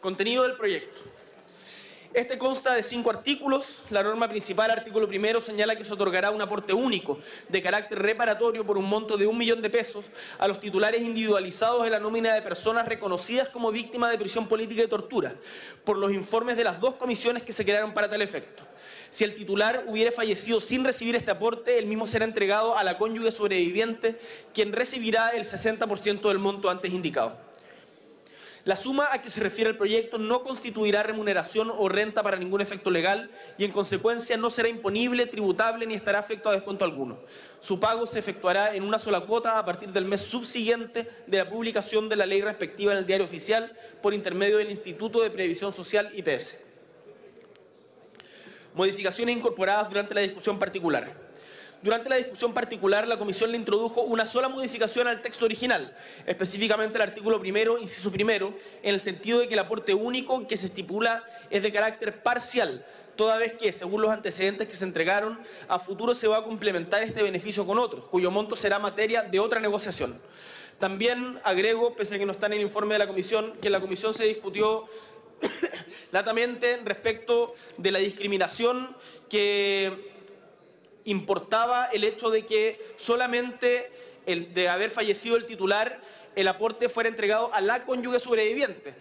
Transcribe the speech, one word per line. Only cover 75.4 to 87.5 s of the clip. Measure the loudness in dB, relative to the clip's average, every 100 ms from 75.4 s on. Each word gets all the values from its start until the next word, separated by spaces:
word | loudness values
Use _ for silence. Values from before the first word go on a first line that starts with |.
<coughs> | -6 -4 -4 -6 -14 -18 -4
latamente | -2 0 0 0 0 0 0 -2
respecto | -4 -2 -4 2 2 2 -4 -18 -2
de | 0
la | 2
discriminación | 0 0 -2 2 0 2 2 2 -4 -12 -20 -20 -2
que | 2 2 4 2 2 0 -4 -14 -20 -20 -20 -20 -20 -20 -20 -20 -16
importaba | -4 -4 0 -2 2 2 2 2 0
el | 2
hecho | 0 0 0
de | 0 2
que | 2 2 -2 -14 -10
solamente | 0 0 2 0 -2 0 0 0 -2 -14 -20 -12 -4
el, | -4 -4
de | 0 2
haber | 2 0
fallecido | 0 0 0 2 0
el | 0
titular, | -4 0 2 2 -4 -16 -20 -10 0
el | 2
aporte | 2 -2 0 -2
fuera | 2 -2
entregado | 0 2 2 2